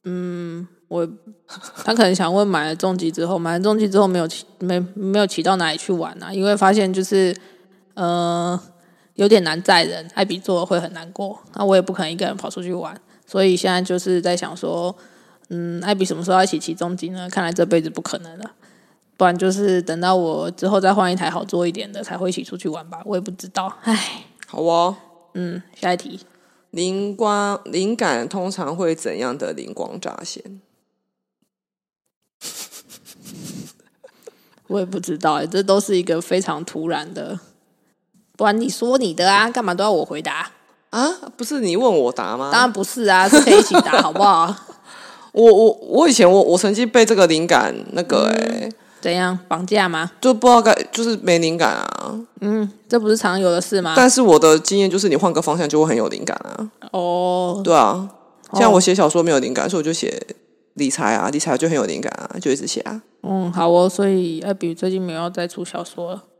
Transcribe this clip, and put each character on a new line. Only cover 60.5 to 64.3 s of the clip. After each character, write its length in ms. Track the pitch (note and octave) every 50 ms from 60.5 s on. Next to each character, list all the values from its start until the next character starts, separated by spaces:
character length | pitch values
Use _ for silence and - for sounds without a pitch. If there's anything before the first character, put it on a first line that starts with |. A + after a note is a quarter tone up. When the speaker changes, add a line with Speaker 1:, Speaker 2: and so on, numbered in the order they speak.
| _ _ _ _ _
Speaker 2:
理 160 | - C#3+ C3
财 240 | - - B2 G#2 A2+
啊， 160 | G#2 F2+ G#2
理 80 | C#3+ D3+
财 180 | - F3 C3
就 120 | B2+ D#3 E3+
很 80 | D#3+
有 80 | C#3 G#2+
灵 160 | F#2 D#2 -
感 120 | - -
啊， 240 | - - - - - -
就 100 | - D3
一 60 | B2+
直 100 | - -
写 140 | - - -
啊。 200 | - - G#3+ A3 _ _ _ _
Speaker 1:
嗯， 300 | - F#3 F#3+ F#3+ F#3 F3
好 160 | F3 F3+ E3+ E3+
哦， 200 | E3+ F3 F3+ F#3+
所 200 | F#3+ - G3+ G3
以 320 | F#3+ F#3 F3+ E3+